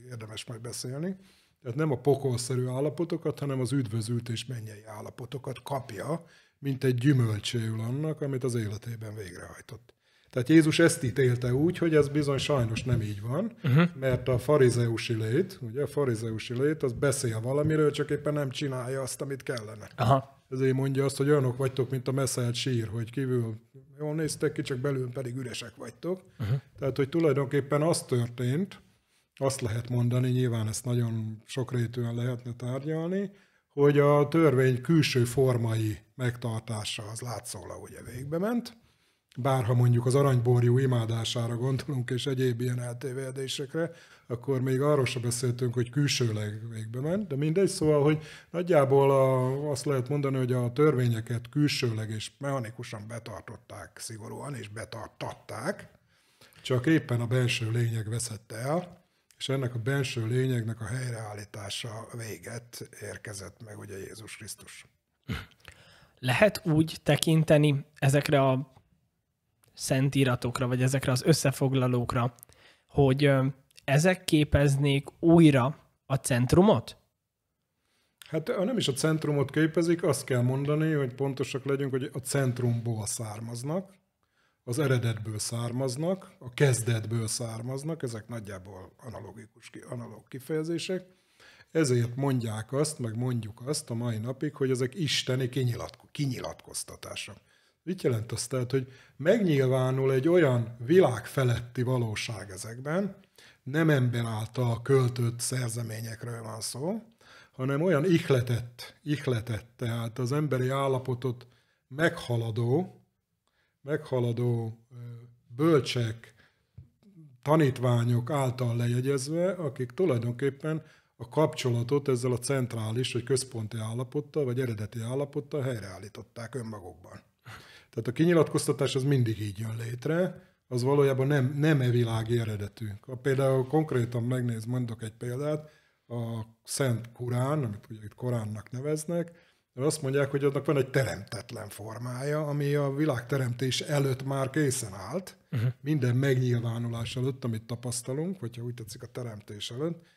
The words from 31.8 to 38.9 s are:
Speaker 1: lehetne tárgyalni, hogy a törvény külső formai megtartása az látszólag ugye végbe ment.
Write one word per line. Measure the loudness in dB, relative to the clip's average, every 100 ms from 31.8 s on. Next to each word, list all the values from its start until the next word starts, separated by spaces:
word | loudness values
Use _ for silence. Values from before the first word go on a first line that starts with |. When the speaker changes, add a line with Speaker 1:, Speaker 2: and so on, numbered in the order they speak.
| -2 -2 -4
Speaker 1:
lehetne | -2 -4 -4 -8
tárgyalni, | -8 -6 -6 -4 -4 -2 -2 -4 -8 _ _ _
hogy | 4 6 8
a | 6 6 6
törvény | 6 6 6 6 4
külső | 4 4 6 4
formai | 2 4 4 4 2 0 0 -4 -10
megtartása | -4 -4 -2 -4 -6 -6 -8 -6 -8 -10
az | -10
látszólag | -10 -10 -10 -12 -12 -12
ugye | -14 -14
végbe | -14 -12 -6 -2
ment. | 0 -2 -4 -12 _